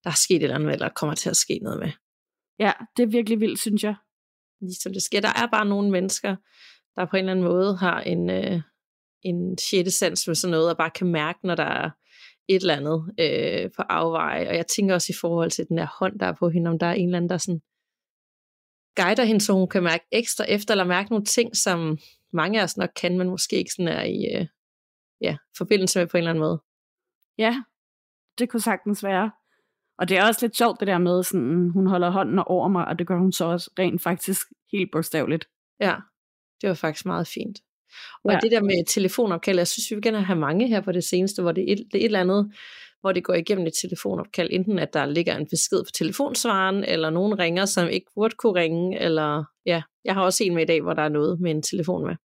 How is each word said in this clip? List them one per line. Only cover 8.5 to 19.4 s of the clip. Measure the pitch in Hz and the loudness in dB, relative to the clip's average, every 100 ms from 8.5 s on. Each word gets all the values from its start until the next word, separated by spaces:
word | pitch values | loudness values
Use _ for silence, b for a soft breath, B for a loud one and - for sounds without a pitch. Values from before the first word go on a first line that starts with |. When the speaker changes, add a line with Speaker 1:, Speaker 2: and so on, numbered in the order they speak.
| 175 - _ _ _ _ _ | -4 -6 _ _ _ _ _
Speaker 1:
en | 190 175 180 180 | -6 -4 -4 -4
sjette | - 190 180 | 0 0 0
sans | - 180 180 - | 0 0 -2 -2
med | |
sådan | 160 180 | -2 0
noget, | 160 165 | 2 2
og | 165 | 2
bare | 160 | -2
kan | - 180 | 0 0
mærke, | 165 151 175 | 0 -2 -4
når | 185 | -4
der | 170 | -2
er | 147 135 160 - B B B B - | -2 -2 -4 -8 B B B B 0
et | 190 | 2
eller | 185 143 | 2 0
andet, | 147 160 160 - | 0 -2 -4 -2
øh, | 151 143 143 - 90 - | 0 0 -2 -4 -6 -8
på | |
afveje. | - 165 165 165 156 156 175 | -4 0 0 0 -2 -2 -2
Og | 170 | -2
jeg | 170 | -2
tænker | - 196 | 0 2
også | 180 - - | 2 0 -4
i | |
forhold | 170 170 165 | -2 0 0
til | - 165 | -2 -2
den | 165 | -2
der | 165 - | -2 -2
hånd, | 190 208 | -4 0
der | 185 | -4
er | |
på | 165 175 | 0 0
hende, | 170 170 | 2 0
om | 165 | 0
der | 170 | 0
er | |
en | - 175 | 0 0
eller | 180 | 0
anden, | 170 | -2
der | 180 | -2
sådan | - 165 _ _ _ _ _ _ _ _ _ _ _ _ _ - | -4 -6 _ _ _ _ _ _ _ _ _ _ _ _ _ 0
guider | 180 220 | 2 4
hende, | 233 214 | 4 4